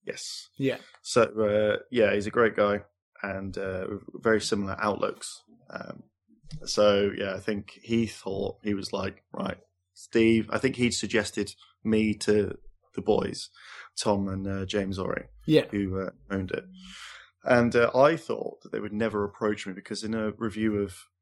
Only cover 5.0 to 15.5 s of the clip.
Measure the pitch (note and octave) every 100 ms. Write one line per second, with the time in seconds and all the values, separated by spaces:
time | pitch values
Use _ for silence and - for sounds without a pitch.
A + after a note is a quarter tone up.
5 | - - - - _ _ _ - - -
6 | - _ _ _ - - - - G#2 G2+
7 | G2+ - G2 F#2+ G2 G#2 F#2+ - - A#2
8 | A2 - F#2+ G2 F#2+ - G#2+ G2+ - -
9 | F#3+ - _ - G3 - _ _ _ -
10 | - A#2 A2+ A2+ A2 A2 C3 A#2+ A#2+ G#2+
11 | G#2+ A2 G#2 - G2+ - _ _ A2 A2
12 | G#2+ G#2 - G#2 G2 - - _ _ -
13 | G2+ G#2 - - - - - - - -
14 | A#2 G2+ G2 F#2+ G2 F#2+ F#2+ G#2 G2 F#2+
15 | F#2 - - - -